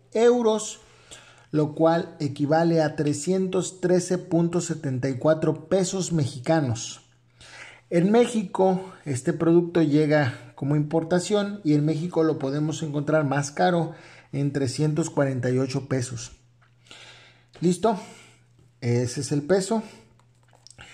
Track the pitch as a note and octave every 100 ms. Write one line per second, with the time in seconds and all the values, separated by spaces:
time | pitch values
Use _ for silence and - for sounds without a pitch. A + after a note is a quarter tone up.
0 | _ A3 A#3+ B3 A3 G#3+ G#3 - - -
1 | - - - - - D3+ D3+ - D#3+ E3+
2 | - - C#3+ - C#3 D#3+ E3+ E3 D3+ D3+
3 | D3 D3 F3+ F#3+ F#3 F#3 - - F3 F3+
4 | F3 F3+ - E3 E3+ E3+ E3+ D#3 C#3+ B2+
5 | C3+ B2 D3+ D#3 D#3 C3 - F#3+ F3+ F#3+
6 | D3 D#3+ B2 B2+ C#3 D#3+ C3 A2 - -
7 | _ _ _ _ - - - - - E3+
8 | F#3+ A#3 A#3 A3 F3+ - F#3+ F#3 - -
9 | D3+ B2 F3 D3+ E3 E3+ E3+ F3 D3+ D3+
10 | D3+ D3+ B2 - - - C3+ D3+ D3 E3
11 | D#3+ F3+ F3+ G#3 G3+ G3+ D3+ D3 D3+ D3+
12 | F3 E3+ D#3+ D3 C3+ D3 D#3 D#3 D#3+ C#3+
13 | D3 D#3 C#3+ C#3+ C#3+ - F#3 E3+ D#3 -
14 | - - - C#3 C#3+ C#3+ C3 - D3+ D3+
15 | D#3+ - C#3 C3 B2+ B2+ C3+ C#3 B2+ C3
16 | A#2 A#2+ - - _ _ _ _ _ -
17 | - - - _ _ - E3 F3 A3 G3
18 | - - - _ _ _ _ - A#2+ A#2+
19 | B2 - C#3 D3 C#3+ F#3+ F#3+ A3+ - -
20 | - _ _ _ _ _ - - -